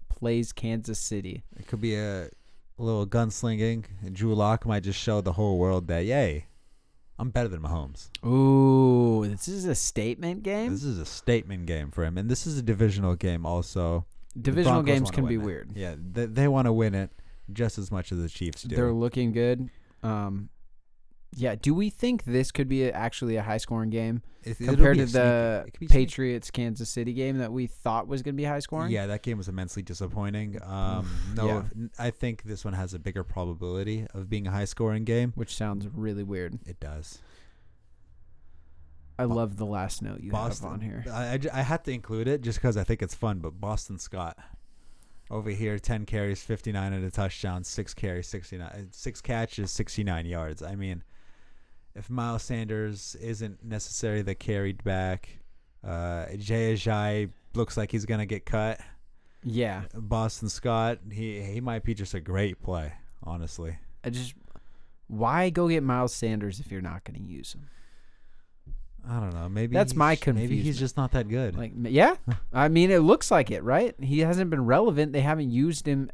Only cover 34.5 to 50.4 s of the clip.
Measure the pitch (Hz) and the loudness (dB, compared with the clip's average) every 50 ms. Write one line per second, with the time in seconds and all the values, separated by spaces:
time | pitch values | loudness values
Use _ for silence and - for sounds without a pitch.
34.5 | 98 101 101 - - - 113 110 107 110 110 110 113 120 123 123 117 117 110 - | -2 -2 -2 -2 -2 -2 0 0 0 0 0 0 2 2 2 0 -2 -4 -6 -6
35.5 | - - 113 104 101 101 101 101 - 110 107 107 101 101 101 98 101 92 90 85 | -4 -4 -4 -4 -4 -4 -6 -6 -6 -4 -4 -4 -4 -4 -4 -4 -4 -6 -6 -6
36.5 | - - - 92 87 - - 73 78 78 82 - - - - - - - - - | -8 -10 -12 -14 -12 -10 -10 -10 -8 -10 -10 -12 -16 -18 -20 -20 -20 -20 -20 -20
37.5 | - - - - - - - - - - - - - - - - - - - - | -20 -20 -20 -20 -20 -20 -20 -20 -20 -20 -20 -20 -20 -20 -20 -20 -20 -20 -20 -20
38.5 | - - - - - - - - - - - - - - 123 117 117 117 117 104 | -20 -20 -20 -20 -20 -20 -20 -20 -20 -20 -20 -12 -4 -2 0 0 2 0 0 -2
39.5 | 98 104 110 104 104 95 95 98 - - 107 101 98 - - 101 104 107 110 117 | -2 -4 -4 -4 -4 -2 -4 -4 -4 -6 -6 -8 -8 -8 -6 -4 -4 -2 -2 -4
40.5 | 104 - 101 - - 107 107 107 - - 113 - 110 117 123 120 127 139 139 160 | -4 -6 -8 -10 -8 -8 -8 -8 -8 -8 -8 -6 -6 -6 -4 -2 -2 -2 -4 -4
41.5 | 131 131 135 123 165 165 - 143 127 117 - - 110 110 113 131 147 143 120 117 | -2 -2 -2 0 -2 -2 -4 -6 -8 -8 -8 -6 -4 -2 0 0 0 0 -2 -2
42.5 | 107 - - 123 104 104 92 - 117 - 101 - - - 117 110 101 90 82 80 | 0 2 2 2 2 2 0 0 0 0 -2 -6 -4 -2 -2 -2 -2 -2 -6 -8
43.5 | 78 95 101 104 107 - - - 98 87 - - - 92 87 82 - - - - | -8 -6 -4 -4 -2 -4 -4 -6 -10 -12 -10 -10 -8 -8 -8 -8 -10 -12 -16 -18
44.5 | - - - - - - - - - - - - - - - - - 107 104 110 | -18 -18 -18 -20 -20 -20 -20 -20 -20 -20 -20 -20 -20 -18 -12 -8 -8 -6 -4 -4
45.5 | 98 101 113 107 104 98 - - 117 107 104 - 110 104 101 101 98 - - - | -4 -2 -2 -2 -2 0 0 0 0 0 -2 -2 -2 -2 0 -2 -2 -4 -4 -6
46.5 | 110 - - 113 101 98 95 98 98 95 92 92 - 104 98 92 - - - 92 | -6 -4 -4 -4 -2 -2 -2 -2 -2 -4 -4 -4 -2 -2 -2 -2 -4 -6 -6 -6
47.5 | 90 90 92 - - 113 98 - - - 110 95 90 92 90 - - 92 85 - | -6 -6 -8 -8 -8 -8 -8 -8 -8 -6 -4 -4 -4 -6 -6 -8 -10 -12 -12 -12
48.5 | 98 90 85 - - 101 98 92 101 - - 127 113 - - - 120 113 113 - | -12 -12 -12 -12 -12 -14 -16 -16 -14 -10 -10 -10 -10 -8 -6 -4 -2 -2 -4 -4
49.5 | - - 98 92 - - 107 - - 107 104 98 85 82 82 85 87 82 | -4 -6 -6 -4 -4 -4 -4 -4 -4 -4 -2 -2 -2 -2 -4 -4 -6 -6